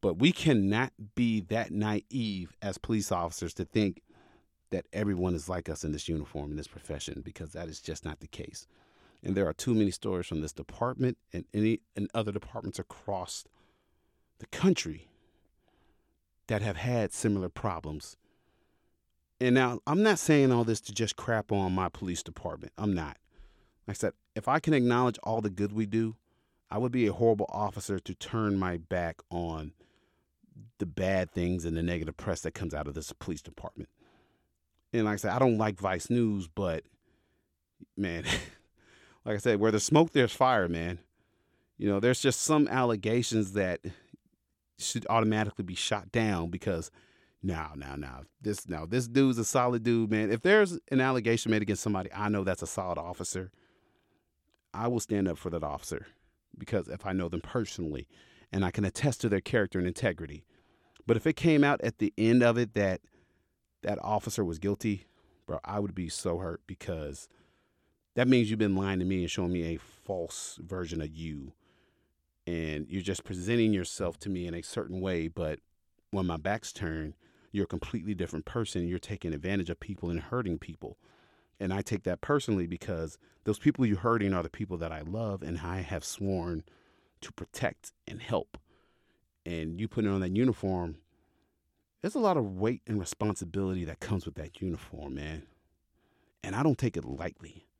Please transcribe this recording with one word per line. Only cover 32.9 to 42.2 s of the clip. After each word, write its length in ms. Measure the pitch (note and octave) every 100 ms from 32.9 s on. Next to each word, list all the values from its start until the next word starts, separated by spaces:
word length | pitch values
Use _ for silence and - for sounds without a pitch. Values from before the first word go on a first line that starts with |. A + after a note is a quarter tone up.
this 200 | D2 D2+
police 280 | - - D#2
department. 480 | - - - - - _ _ _ _ _ _ _ _ _ _
And 140 | A#2+ G#2+
like 80 |
I 40 | G#2
said, 140 | G#2+
I 80 | A#2+
don't 180 | C3 A2
like 220 | A2 G2
Vice 300 | G2 F#2 -
News, 380 | A#2+ A2+ G2+ E2+
but, 360 | - F#2+ D#2+ - _ _ _ _ _ _ _ _ _ - -
man, 280 | G2 E2+
<laughs> 1000 | E2 - - - _ _ _ _ _ _ -
like 100 | G#2
I 20 |
said, 220 | B2 G#2
where 120 | A2
there's 120 | G#2+
smoke, 280 | - D3+ E3
there's 220 | D3 A#2+
fire, 340 | - C3 A#2+ F2
man. 320 | E2+ E2+ F2 _ _ _ _ _ _ _ _
You 100 | G2+
know, 100 | G2
there's 200 | A#2
just 220 | B2+